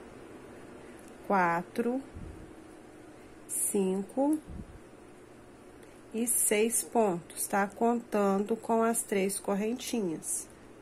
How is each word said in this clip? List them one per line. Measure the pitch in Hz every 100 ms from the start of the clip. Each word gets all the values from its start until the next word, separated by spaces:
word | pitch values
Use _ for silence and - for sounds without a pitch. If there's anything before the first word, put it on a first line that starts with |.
| - - - - - - - - - - - - -
quatro, | 202 175 170 180 - 233 262 - - - - - - - - - - - - - - -
cinco | - - 202 190 190 196 - 277 311 - - - - - - - - - - - - - - - - -
e | 220 233
seis | - - 208 226 233
pontos, | - 240 214 175 - - -
tá? | 202 196
Contando | - 233 240 - 214 202 196 208
com | 226 - 226
as | 226 233
três | - 202 190 -
correntinhas, | - 196 214 240 - 233 190 156 - - - - - -